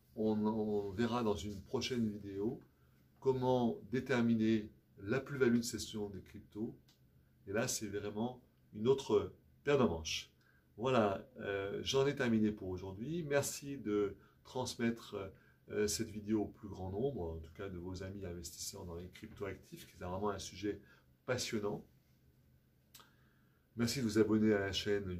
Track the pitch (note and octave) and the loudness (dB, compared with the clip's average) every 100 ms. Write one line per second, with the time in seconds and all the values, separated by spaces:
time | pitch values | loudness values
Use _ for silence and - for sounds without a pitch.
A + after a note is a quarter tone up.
0 | _ A2+ A2 G#2+ G#2+ A2 G#2+ G#2 G2+ F#2+ | _ -2 2 2 2 0 0 0 -2 0
1 | A#2 A#2+ A2 G2 G#2 G2 - A#2+ A#2 B2 | 0 2 2 0 -4 -8 -4 -4 -2 0
2 | A2 G2+ G2+ G2 A2 D3+ - _ _ _ | 0 -2 -6 -4 -2 -4 -10 _ _ _
3 | _ _ C3+ C3 B2+ B2+ A#2 - G2+ A#2+ | _ _ 0 2 4 4 4 0 -4 -4
4 | - B2+ A#2 A2+ A2 A2 G#2 - _ - | 0 2 4 4 4 4 0 -12 _ -12
5 | G2 C3 C#3 C#3 B2 A#2+ A#2 G#2 - A2 | -2 -2 -2 4 6 6 2 -4 -6 -6
6 | G2+ F#2 - F#2 F2 G#2 A#2 - - _ | -6 -8 -14 -16 -14 -8 -8 -8 -20 _
7 | _ _ _ _ - G#2 B2+ - G#2 G2+ | _ _ _ _ -4 -2 0 -2 -4 -4
8 | G#2 G#2 A#2+ - - _ _ G#2+ A2+ C3+ | -4 -2 -4 -4 -16 _ _ 0 2 4
9 | - G#2 E2+ - _ - C#3 C#3 G#2+ E2 | 4 4 4 -4 _ -6 2 4 4 2
10 | - - - _ _ _ _ - B2+ B2 | -4 -6 -8 _ _ _ _ -4 2 4
11 | G#2 - - - G2+ G2 G2 G#2 G#2 C3+ | 4 2 -6 -8 -4 -2 -2 -4 0 2
12 | C#3 C#3 B2 A2 G#2+ G#2 F#2+ F2+ F#2+ F#2+ | 4 2 2 4 4 0 -4 -6 -6 -8
13 | C3+ E3+ D3+ C#3+ - - C#3+ C#3 G#2 G#2 | -6 -4 0 0 0 -4 -8 -6 0 2
14 | G2 - - _ - B2+ B2 - A#2 A#2 | 2 -2 -16 _ -8 -6 -4 0 0 -2
15 | - G2+ F#2+ - - _ - G#2 G#2 G#2+ | -6 -8 -8 -12 -20 _ -6 0 0 0
16 | G2+ G#2 G#2 A2 G2+ - G#2 F2+ F#2 G2+ | -4 -6 0 0 0 -6 -12 -8 -6 -2
17 | C#3 A2+ E2+ D#2+ D#2 - G2 F2+ F2+ F#2 | -2 -2 -6 -6 -10 -10 -10 -8 -8 -8
18 | F#2+ G2+ F2+ F2 F2 - - G2 F2+ E2+ | -8 -8 -10 -10 -10 -10 -10 -10 -10 -10
19 | F2+ - - - G2 F#2 - D#2+ - - | -12 -14 -16 -10 -8 -8 -14 -18 -18 -10
20 | F2+ F#2+ G#2 F#2+ - F2+ G2+ G2 - - | -6 -2 0 -2 -6 -4 -4 -4 -8 -20
21 | _ _ - A#2+ - A2+ G2+ - - _ | _ _ -2 -2 0 -2 -2 -4 -8 _
22 | _ _ _ _ _ _ _ _ _ - | _ _ _ _ _ _ _ _ _ -20
23 | - _ _ _ _ _ _ A2+ A#2 C3+ | -20 _ _ _ _ _ _ -2 0 2
24 | A2+ G#2 G#2+ G#2+ G#2+ G2+ G2 F2+ G#2 G2+ | 4 6 6 6 6 4 2 -2 0 0
25 | F#2 | 0